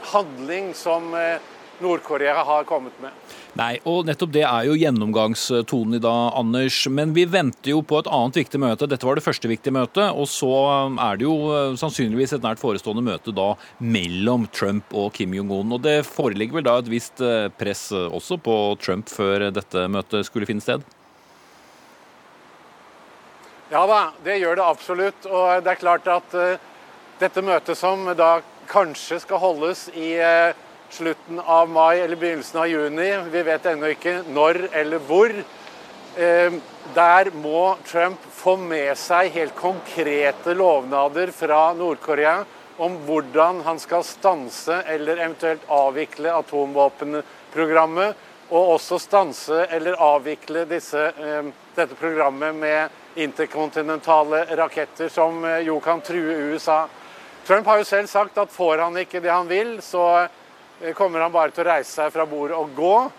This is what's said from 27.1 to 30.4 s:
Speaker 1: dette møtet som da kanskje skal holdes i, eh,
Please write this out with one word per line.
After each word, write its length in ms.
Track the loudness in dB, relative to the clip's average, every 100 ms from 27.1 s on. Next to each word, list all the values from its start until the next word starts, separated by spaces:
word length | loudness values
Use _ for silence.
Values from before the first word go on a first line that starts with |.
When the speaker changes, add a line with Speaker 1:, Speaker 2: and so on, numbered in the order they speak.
| -2
Speaker 1:
dette 220 | -2 0
møtet 360 | 0 0 0 -2
som 280 | 0 0 -2 4
da 260 | 4 4 0 -20 2
kanskje 520 | 2 2 -2 -8 -8
skal 200 | -2 0
holdes 500 | 2 2 -2 -4 -10 -8
i, 200 | -4 0
eh, 380 | 4 6